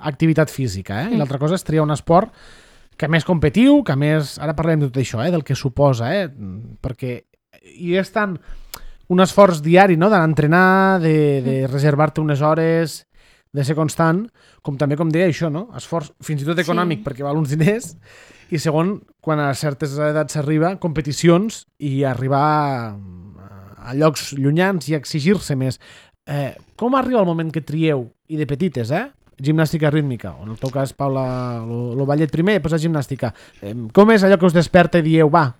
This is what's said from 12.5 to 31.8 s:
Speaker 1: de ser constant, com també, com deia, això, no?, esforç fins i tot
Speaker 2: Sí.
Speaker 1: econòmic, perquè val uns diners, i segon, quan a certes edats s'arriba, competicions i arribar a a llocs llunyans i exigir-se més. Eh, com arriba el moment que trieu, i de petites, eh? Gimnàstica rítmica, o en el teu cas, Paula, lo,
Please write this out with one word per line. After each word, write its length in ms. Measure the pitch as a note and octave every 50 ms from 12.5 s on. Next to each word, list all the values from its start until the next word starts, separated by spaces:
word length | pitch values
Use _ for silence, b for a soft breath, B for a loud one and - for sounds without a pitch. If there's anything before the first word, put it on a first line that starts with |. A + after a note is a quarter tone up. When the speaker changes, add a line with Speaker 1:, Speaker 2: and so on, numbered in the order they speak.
| D#3 D#3+ D#3+ E3 E3 E3 E3 C#3+ - - - _ _ _ _ _ _ _ _ _ -
Speaker 1:
de 100 | C#3+ C#3
ser 100 | C3+ D#3+
constant, 540 | D3+ D#3+ D3 - - E3 E3 E3 F#3+ A3+ A#3 b b b b b b
com 160 | - - C#3
també, 180 | C3 D3+ C#3 D3
com 120 | C#3+ E3+ D#3+
deia, 180 | D3+ E3 F#3+
això, 220 | F3 C#3 - E3+ D#3+
no?, 180 | C#3+ E3 G#3+ B3 -
esforç 340 | - - - E3 E3 D3+ - _ -
fins 200 | - - D3+ C#3
i 40 | C#3
tot 120 | D#3 E3+
Speaker 2:
Sí. 40 | E3+ E3+
Speaker 1:
econòmic, 380 | D#3 F3 F3 F3+ F3 D#3 G#3 G#3+
perquè 200 | F#3 C3+ A#2+ C#3+
val 140 | C#3+ C#3+
uns 120 | D#3+ D#3 C3
diners, 460 | C#3+ D#3+ D#3 F#3+ G#3+ A#3 - - - b b b b b b b b b b -
i 60 | F3 D3
segon, 420 | - D#3+ D3 D#3 E3 G3 G#3 - - _ _ _
quan 180 | - D#3+ D#3 D3+
a 140 | D3 C#3 C3+
certes 420 | - - D3+ C#3 - D#3+ C#3 C3+
edats 360 | D3 D3+ D3+ D3+ D#3 D3+ C3+ -
s'arriba, 440 | D#3 C#3 C#3+ D#3 D3+ D#3+ F3+ G3
competicions 880 | - - E3+ C#3+ D#3+ D3+ D3 C3+ - - E3+ E3+ E3 G#3 A3+ - - - _ _ -
i 240 | - C#3+ C3+ C#3 C#3
arribar 880 | C3+ B2 A#2 C3 C3 C#3 C#3 D3 D3+ D3+ D3+ D3 C#3+ C3+ A#2+ A#2 A2
a 60 | G#2 G2+ G2 F#2 F2+ F3 - - - G2 F#2+ G2+ G2 F#2+ F#2+ G2 - - - A#2+
a 60 | B2+
llocs 380 | C#3 D#3 D#3+ C3+ - - - C#3
llunyans 500 | C#3 C3+ C#3+ D3+ E3+ F#3 G3 G3 E3+ C3+ C3+
i 60 | D#3
exigir-se 600 | D3 B2 - - D3+ C3+ F3+ G#3 F3 - - C#3+
més. 240 | C3 C3 C3 A#2+ b b b b b b b b _ _
Eh, 300 | - C#3+ C#3+ C#3 B2 - - _ _ _
com 180 | - G#3 B3 C4+
arriba 240 | C4+ B3+ B3+ B3+ A#3
el 40 | F#3+
moment 260 | E3+ E3 E3 D#3+ D#3+
que 100 | D3 D#3+
trieu, 460 | C#3+ - D3 D#3+ D#3+ D#3 D3 C3 A#2+ A#2 _ _ _
i 100 | - D#3
de 80 | D3+ D3+
petites, 460 | B2 C#3+ C3 F#3 F3+ C3 B2+ A2+ A2
eh? 160 | D3 F#3 B3 C#4+ - _ _ _ _ -
Gimnàstica 500 | C3 D3 D#3 D#3+ D#3+ C#3+ - D#3 D#3 D3
rítmica, 440 | D3 D#3 D3 C#3 B2 G#2 - F#2+ C#2+
o 80 | C2 F#2+
en 80 | G#2+
el 60 | A2 -
teu 100 | - C3
cas, 220 | A#2+ C#3 C3+ B2+ -
Paula, 680 | - C#3 C#3 C3+ C3 C3 B2+ B2+ B2+ B2 B2 A#2+ A#2 A2+
lo, 300 | A2+ A#2 A#2+